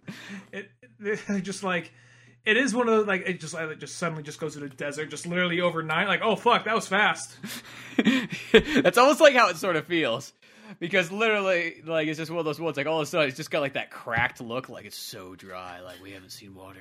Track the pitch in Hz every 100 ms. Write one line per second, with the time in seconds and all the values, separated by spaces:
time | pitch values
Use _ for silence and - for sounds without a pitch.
0 | - - - 196 - 196 - _ - _
1 | 208 208 - 202 190 185 190 175 - -
2 | _ _ - _ 220 220 269 240 233 220
3 | 202 185 190 175 156 160 160 160 135 -
4 | 170 156 151 - 160 143 143 127 147 143
5 | 151 147 170 180 175 170 180 160 160 160
6 | 202 175 214 196 240 202 214 220 - 190
7 | 196 - - - - - - - - -
8 | 220 262 208 - - 226 302 294 180 233
9 | 269 311 302 254 202 165 196 156 147 170
10 | 131 117 - - _ - 214 190 175 190
11 | 165 202 226 208 190 175 165 - 156 160
12 | 156 151 160 170 156 151 165 143 143 160
13 | 147 175 143 135 151 165 139 131 107 -
14 | 123 117 123 - 117 123 127 92 101 -
15 | - 107 92 90 98 90 90 87 90 90
16 | 98 95 92 - 101 95 95 92